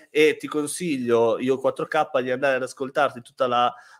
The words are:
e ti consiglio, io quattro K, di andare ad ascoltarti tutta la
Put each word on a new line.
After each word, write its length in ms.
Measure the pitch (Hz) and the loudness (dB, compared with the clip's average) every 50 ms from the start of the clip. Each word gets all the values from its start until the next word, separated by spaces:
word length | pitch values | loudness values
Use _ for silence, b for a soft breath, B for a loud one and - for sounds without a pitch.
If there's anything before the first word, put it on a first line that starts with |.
| B B | B B
e 260 | - 151 156 151 139 - | 2 4 4 4 2 0
ti 80 | - | -6
consiglio, 920 | 139 - 151 147 147 - - 180 170 143 131 123 120 117 117 117 113 107 85 | -6 -4 -4 -4 -4 -6 -6 -4 -4 -4 -2 0 2 4 4 4 2 2 0
io 200 | 123 131 131 127 | 0 -2 -2 0
quattro 280 | 127 131 131 - 160 | 0 -2 -2 -2 -6
K, 340 | - - 156 151 151 - 135 | -2 0 0 0 0 -2 -2
di 100 | 127 127 | -2 -2
andare 260 | 127 131 143 139 131 | -4 0 0 0 0
ad 60 | 127 | 0
ascoltarti 580 | 127 120 - - 135 131 - 156 143 123 117 120 | -4 -6 -8 -8 -8 -4 0 0 0 0 -2 -6
tutta 240 | 117 - _ - 135 | -16 -20 _ -2 -2
la 280 | 123 120 120 120 120 B B B B B B | 0 2 2 2 2 B B B B B B